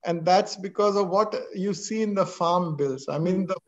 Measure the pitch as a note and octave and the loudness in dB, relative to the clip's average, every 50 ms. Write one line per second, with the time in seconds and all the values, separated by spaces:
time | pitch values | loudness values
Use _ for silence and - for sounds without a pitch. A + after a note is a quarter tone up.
0 | - - E3+ E3+ D#3+ F3 F#3 G3 G3+ G3+ - G3 F#3 G3 - - G#3 G#3 G3+ G3+ | -4 -4 -2 0 2 4 4 4 4 2 -4 -10 -10 -8 -2 2 2 2 4 2
1 | G3+ F3+ F3+ G3+ G#3+ G#3+ - - - - - G3 F#3 G3+ G3 - - - A3 A3 | 0 2 2 2 2 2 -2 -6 -8 -8 -6 -4 -2 -2 -4 -4 -6 -6 -2 -2
2 | A3 G#3 G3+ F#3+ F3 - - - F3 E3+ F3 F3+ F3+ E3+ D#3 C#3 C#3+ C#3 C3 C3+ | 0 0 2 0 0 0 0 0 2 2 4 2 2 0 -2 -2 -2 -2 -2 -4
3 | - - D3 D3 D#3+ F3 F#3 F#3+ F#3+ F3 F#3 F3 - | -6 -6 -4 -2 0 0 0 0 0 -2 -4 -8 -8